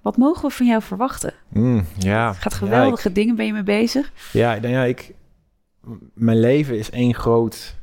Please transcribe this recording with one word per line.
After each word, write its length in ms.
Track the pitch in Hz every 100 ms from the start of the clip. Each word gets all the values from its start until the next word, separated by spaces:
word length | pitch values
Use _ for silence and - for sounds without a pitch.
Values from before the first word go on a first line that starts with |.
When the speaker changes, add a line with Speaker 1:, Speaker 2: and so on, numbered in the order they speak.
Speaker 1:
Wat 160 | 208 214
mogen 300 | 269 349 294
we 60 |
van 120 | - 247
jou 140 | 226
verwachten? 520 | - 190 262 - - - _
Speaker 2:
Mm, 360 | 104 123 117 85 98
ja. 300 | 95 107 117
Speaker 1:
Het 100 | 98
gaat 140 | 208
Speaker 2:
Ja, 60 | -
Speaker 1:
geweldige 500 | 202 233 262 233 208
Speaker 2:
ik 80 | 185
Speaker 1:
dingen, 200 | 220 220
ben 100 | 220
je 80 |
mee 100 | 214
bezig? 480 | 196 208 233 262 294 - -
Speaker 2:
Ja, 220 | - 117 110
nou 180 | 117
ja, 100 | 127
ik, 300 | 123 123 - - _ _ _ _ _ _
m-, 80 | - 113 -
mijn 260 | - 117 113
leven 380 | 117 143 143 113
is 120 | 110
één 220 | 120 123 117
groot 600 | 120 117 113 - - -